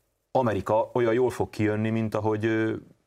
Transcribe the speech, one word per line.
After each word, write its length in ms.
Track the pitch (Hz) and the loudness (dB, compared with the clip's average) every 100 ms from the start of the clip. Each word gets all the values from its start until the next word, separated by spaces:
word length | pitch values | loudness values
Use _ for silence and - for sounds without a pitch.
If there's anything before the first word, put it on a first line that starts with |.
| _ _ _ | _ _ _
Amerika 600 | 131 117 98 92 110 - | 0 0 0 2 0 2
olyan 220 | 123 117 | 0 2
jól 160 | - 123 | 2 0
fog 200 | - 98 | 0 -4
kijönni, 400 | - 107 107 110 | 0 0 0 -2
mint 240 | 113 110 | -2 -2
ahogy, 300 | 107 107 107 | -2 -2 0
ö, 280 | 113 110 110 107 - _ | 0 0 0 -4 -10 _